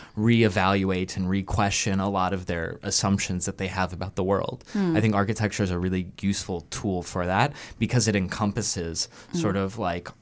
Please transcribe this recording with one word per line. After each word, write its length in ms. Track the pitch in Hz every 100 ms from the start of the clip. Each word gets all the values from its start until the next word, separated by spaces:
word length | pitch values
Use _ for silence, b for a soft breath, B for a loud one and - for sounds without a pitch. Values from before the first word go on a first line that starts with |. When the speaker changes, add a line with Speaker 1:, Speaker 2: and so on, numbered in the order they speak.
| B -
Speaker 1:
reevaluate 1000 | 110 117 110 98 92 101 95 92 92 -
and 140 | 90
re-question 720 | 98 95 - 101 - - 95
a 100 | 98
lot 240 | 98 92
of 140 | 92 90
their 320 | 85 85 85
assumptions 640 | 101 - 101 98 - 90 98
that 120 | 95
they 80 | 95
have 260 | 95 92
about 220 | 90 95 -
the 80 |
world. 400 | 95 98 - 127 -
Speaker 2:
Hmm. 220 | 208 185 160
Speaker 1:
I 40 |
think 120 | 165
architecture 480 | 101 101 107 107 -
is 60 | 98
a 80 | 87
really 340 | 92 92 85 -
useful 400 | 98 98 - 90 -
tool 320 | - 107 90
for 240 | 85 95 87
that 260 | 95 139 B B -
because 300 | 113 123 107
it 80 | 101
encompasses 960 | 92 - 104 107 101 - 85 82 - B B
Speaker 2:
Hmm. 60 | 175
Speaker 1:
sort 200 | 120 98
of, 200 | 98 113
like, 320 | 95 87 - -